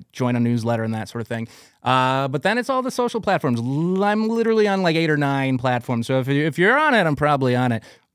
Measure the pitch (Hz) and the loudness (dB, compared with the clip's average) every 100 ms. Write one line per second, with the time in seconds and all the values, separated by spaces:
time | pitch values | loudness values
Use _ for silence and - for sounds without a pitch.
0 | - - 123 123 117 120 113 117 110 113 | -8 -6 -2 0 0 0 0 -2 -2 -6
1 | 110 120 110 117 113 - - _ 120 131 | -8 -10 -8 -8 -10 -14 -20 _ 0 2
2 | 127 131 135 143 190 226 247 262 254 - | 2 0 -2 -2 -2 -2 -2 -2 -2 -2
3 | 240 233 196 180 147 117 117 139 170 185 | -2 -2 -2 0 0 -2 -2 -2 -2 0
4 | 202 214 220 226 226 220 208 196 180 160 | 0 0 0 0 0 2 2 2 2 2
5 | 165 151 143 139 135 131 127 123 - 120 | 2 2 0 0 0 0 0 -2 -2 -4
6 | 117 131 127 139 156 156 180 262 311 240 | 0 -2 0 0 0 0 2 4 2 2
7 | 170 147 151 143 131 123 127 113 - - | 2 2 2 2 2 2 0 -2 -6 -20
8 | _ | _